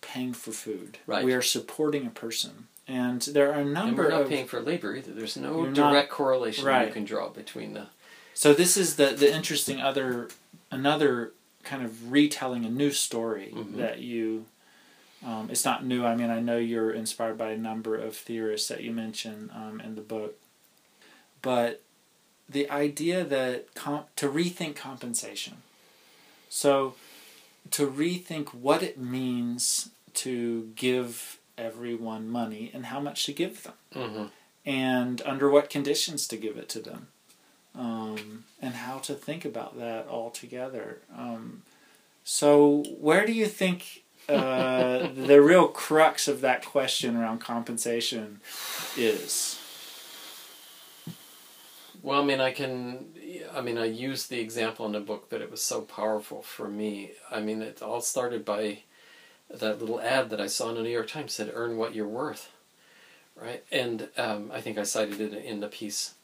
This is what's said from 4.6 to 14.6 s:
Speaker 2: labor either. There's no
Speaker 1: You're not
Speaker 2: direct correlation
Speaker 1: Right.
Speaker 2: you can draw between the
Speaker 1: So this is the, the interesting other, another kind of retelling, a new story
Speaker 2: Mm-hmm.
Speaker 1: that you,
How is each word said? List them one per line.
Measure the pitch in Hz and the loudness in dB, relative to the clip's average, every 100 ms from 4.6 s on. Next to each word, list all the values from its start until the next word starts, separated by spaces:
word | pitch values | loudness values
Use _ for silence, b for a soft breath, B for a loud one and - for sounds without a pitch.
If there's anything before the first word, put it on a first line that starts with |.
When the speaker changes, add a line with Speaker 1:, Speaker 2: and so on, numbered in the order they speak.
Speaker 2:
labor | 117 175 - | -2 -2 -2
either. | 131 - | -6 -8
There's | 110 110 - | -8 -8 -6
no | 139 160 | -4 0
Speaker 1:
You're | 135 | 2
not | 139 147 | 6 8
Speaker 2:
direct | 143 139 | 8 4
correlation | - 135 127 113 107 | 0 2 2 2 0
Speaker 1:
Right. | 135 131 110 | 4 4 4
Speaker 2:
you | |
can | 110 | -2
draw | 104 104 98 | -4 -4 -4
between | - - - 107 | -8 -12 -10 -10
the | 104 - _ B B B | -10 -12 _ B B B
Speaker 1:
So | - 147 | 4 8
this | 147 180 202 | 10 8 6
is | 170 147 | 2 6
the, | 139 - | 4 8
the | 143 | 6
interesting | 156 - 147 - 139 | 6 0 -2 -2 0
other, | 135 135 131 123 113 - _ - _ | 0 0 -2 -2 -6 -14 _ -20 _
another | 131 139 151 143 123 113 - _ _ | 0 2 4 4 2 -4 -12 _ _
kind | - 135 | -10 -8
of | 120 113 117 | -8 -10 2
retelling, | 139 147 - 131 123 | 4 4 2 -2 -2
a | 113 | -2
new | 120 143 | 2 2
story | 139 - 117 113 107 98 | 2 -2 -2 -2 -4 -6
Speaker 2:
Mm-hmm. | 110 104 104 | -10 -8 -4
Speaker 1:
that | 117 120 | -4 -4
you, | 123 117 110 110 110 _ | -6 -2 -2 -4 -8 _